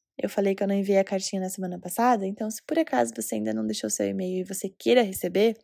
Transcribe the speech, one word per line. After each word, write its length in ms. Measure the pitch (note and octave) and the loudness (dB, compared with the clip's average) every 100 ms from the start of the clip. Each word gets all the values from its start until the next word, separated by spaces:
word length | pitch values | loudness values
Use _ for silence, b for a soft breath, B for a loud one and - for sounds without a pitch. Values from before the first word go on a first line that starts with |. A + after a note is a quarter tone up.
| _ - | _ -6
eu 100 | G#3 | -4
falei 280 | - G3 G3 | 2 2 2
que 80 | |
eu 40 | G3 | 0
não 60 | |
enviei 240 | G3+ G3 G3 | 0 4 2
a 60 | |
cartinha 360 | G3 F#3+ - G3 | 4 -2 -4 -4
na 100 | F#3 | -4
semana 300 | G3 F#3 F3+ | -4 -6 -8
passada, 460 | F3+ - B3 A3 G3 | -8 0 2 4 0
então 240 | G#3 A3 | -4 -6
se 140 | A3 | -8
por 160 | - D#4 | -4 -2
acaso 340 | D#4+ - A#3 - | 0 2 0 -2
você 200 | - G#2+ | -6 -2
ainda 180 | A2 | -2
não 120 | A2 - | -2 -2
deixou 240 | - G#2+ | -4 -4
seu 180 | - - | -2 -2
e-mail 320 | G3 F#3 F#3 | -2 -2 -4
e 40 | |
você 240 | F#3 F#3+ F#3+ | -4 -6 -8
queira 360 | _ A3+ B3 | _ 4 4
receber, 520 | G3+ F#3+ F3+ F#3 A3+ A3 | 4 -2 -2 4 4 2